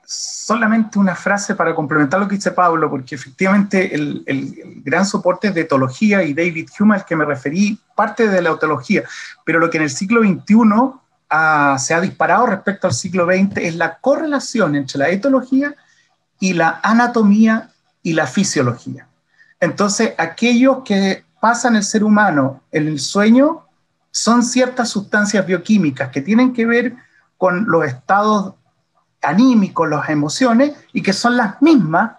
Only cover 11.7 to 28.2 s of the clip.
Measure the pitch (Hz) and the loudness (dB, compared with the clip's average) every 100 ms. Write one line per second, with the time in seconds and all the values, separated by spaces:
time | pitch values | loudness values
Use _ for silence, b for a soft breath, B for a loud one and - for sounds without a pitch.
11.7 | 135 - 165 190 - 160 190 240 190 - | 0 0 -2 -2 -2 0 2 2 -2 -4
12.7 | 196 180 - 185 180 170 185 196 208 175 | -4 -4 -4 -4 -2 0 2 0 0 -6
13.7 | 165 160 - 262 285 320 285 - 226 175 | -4 -4 -2 -2 0 0 -4 -4 -2 0
14.7 | 143 131 143 143 190 277 262 262 269 285 | -2 -4 -2 -2 0 0 0 0 -2 -2
15.7 | 294 b b b b _ - 190 170 160 | -8 b b b b _ -6 -4 0 0
16.7 | - 202 226 240 233 208 208 220 226 - | 0 0 2 2 2 4 6 4 2 -4
17.7 | _ _ _ 180 156 151 - 196 151 123 | _ _ _ -4 -2 -2 -2 -2 0 -2
18.7 | 120 - 127 - _ _ b b b 170 | -2 -10 -16 -18 _ _ b b b -4
19.7 | 135 202 202 220 - - - 233 233 262 | 0 -2 0 -2 -2 -6 -2 0 4 4
20.7 | 262 262 196 196 - _ - 220 233 247 | 2 0 0 0 -2 _ -4 0 0 2
21.7 | 220 202 220 214 208 208 147 131 - _ | 0 0 0 2 4 4 2 0 -4 _
22.7 | 160 151 147 - 196 214 240 302 320 _ | -4 -2 -4 -4 0 4 6 4 0 _
23.7 | _ _ _ _ - - 240 233 254 254 | _ _ _ _ -6 0 2 2 0 0
24.7 | 254 233 208 - 214 208 208 175 180 - | -2 -4 -4 -2 -2 0 0 0 -2 2
25.7 | 214 156 131 131 - 180 226 254 247 226 | 2 2 -2 -6 -6 0 2 2 0 0
26.7 | 233 240 B B B B - 185 180 220 | 0 0 B B B B -2 -2 0 0
27.7 | 165 151 127 - 196 | 0 0 -6 -2 0